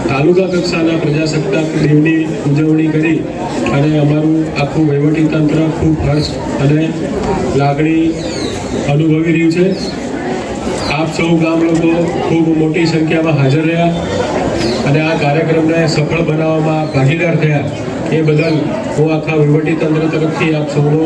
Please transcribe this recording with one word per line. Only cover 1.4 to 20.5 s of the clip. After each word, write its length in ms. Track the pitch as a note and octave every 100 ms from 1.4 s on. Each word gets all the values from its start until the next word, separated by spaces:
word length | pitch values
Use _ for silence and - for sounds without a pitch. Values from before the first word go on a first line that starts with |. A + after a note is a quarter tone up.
| - D#3+ D#3 D#3
દિનની 400 | D3+ D3+ D#3+ D#3+ D#3+ -
ઉજવણી 440 | C#3+ C#3+ D#3 D#3 D#3
કરી 320 | D#3 D#3+ D3 - - - - -
અને 180 | C#3 D3+ D3+
અમારું 400 | C#3+ D3+ D#3 D#3+ D#3 -
આખું 220 | C#3+ E3 D#3
વહીવટી 380 | C#3+ D3+ D#3+ D#3
તંત્ર 260 | D#3 D3 D3+ D#3+ -
ખૂબ 200 | D#3+ D#3
હર્ષ 240 | C#3 D3 C#3+ - - -
અને 220 | C#3 D3+ D#3+ - F#3+ G#3 G#3 F#3 -
લાગણી 500 | C#3 C#3+ C#3+ D#3 D#3+ E3 - - - - - - - -
અનુભવી 460 | D3 D#3+ D#3 E3 D#3+
રહ્યું 160 | E3
છે. 120 | E3+ F#3 G3 - - - - - - - - - - - D3
આપ 120 | D#3+ -
સૌ 140 | E3+ E3
ગામ 220 | D#3+ E3 E3
લોકો 220 | E3 E3 E3+ E3+ - -
ખૂબ 200 | E3 D#3+ D#3+
મોટી 280 | D#3 D#3 D#3+
સંખ્યામાં 520 | D#3 D#3+ D#3+ D#3+ C#3+
હાજર 240 | C3+ D3+ D#3+
રહ્યા 260 | E3 E3+ E3+ - - - - - A2 A2 A#2+ C3+
અને 120 | D3+
આ 140 | D#3+ D#3+
કાર્યક્રમને 560 | C#3+ D3+ D#3 D#3 D#3 E3 D#3+
સફળ 340 | - D3 E3 D#3
બનાવવામાં 560 | D#3 D#3+ D#3+ D#3 D#3 D3
ભાગીદાર 440 | C3+ C3+ E3 E3+ D3
થયા, 240 | D3+ D3 - - - - -
એ 60 | D#3+
બદલ 340 | D3+ D3 C#3+ D3+ - - - -
હું 120 | D#3
આખા 260 | D#3 D3+ D#3
વહીવટી 360 | D3 D3+ D#3 D#3+
તંત્ર 240 | D#3+ D#3 D#3+
તરફથી 400 | D#3+ - - E3+